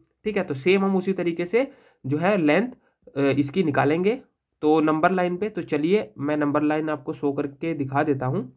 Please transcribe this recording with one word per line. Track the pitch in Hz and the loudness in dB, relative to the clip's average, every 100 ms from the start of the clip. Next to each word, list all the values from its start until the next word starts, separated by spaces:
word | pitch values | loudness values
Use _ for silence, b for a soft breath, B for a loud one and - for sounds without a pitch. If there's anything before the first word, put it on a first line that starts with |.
| _ _ 214 | _ _ -6
ठीक | 202 | -4
है, | |
तो | 185 131 | -4 -2
सेम | 180 196 | 2 2
हम | 196 190 | 2 0
उसी | 185 | 0
तरीके | 185 175 170 175 | -2 -2 -4 0
से | 226 277 B B B 131 | 0 0 B B B -4
जो | 151 | 0
है | 180 208 | 2 2
लेंथ, | 151 160 247 - _ _ - 139 | 4 2 0 -6 _ _ -10 -2
अ, | |
इसकी | 139 135 135 190 | 0 0 0 0
निकालेंगे | 160 - 139 165 196 262 - _ _ _ | 0 2 2 2 0 -2 -8 _ _ _
तो | 151 156 | 2 4
नंबर | 156 156 175 | 4 2 2
लाइन | 185 180 180 | 2 0 -2
पे। | 208 | -4
तो | 175 | -6
चलिए | 131 151 156 208 - - | -4 -2 0 0 -2 -6
मैं | 143 151 | -4 0
नंबर | 143 147 | 0 0
लाइन | 151 156 156 | 0 0 -2
आपको | 147 156 | -6 -8
शो | 156 143 | -4 -2
करके | 139 143 - 165 | -2 -6 -6 -6
दिखा | 160 131 139 | -4 -2 0
देता | 151 135 127 | 0 0 -2
हूँ। | 175 - | -4 -6